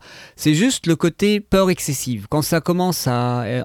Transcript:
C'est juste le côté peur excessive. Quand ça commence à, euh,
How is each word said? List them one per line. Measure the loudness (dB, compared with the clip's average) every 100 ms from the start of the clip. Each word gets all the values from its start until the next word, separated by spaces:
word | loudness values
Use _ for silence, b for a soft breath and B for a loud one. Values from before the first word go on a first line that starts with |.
| B B B -2
C'est | 2 4
juste | 2 0 0
le | 0
côté | 0 2 0 0
peur | 0 2 2
excessive. | 0 -4 -4 -4 -6 -2
Quand | -2
ça | 0 0
commence | 0 0 0 -2 -2
à, | 0 0 -2
euh, | -2 -4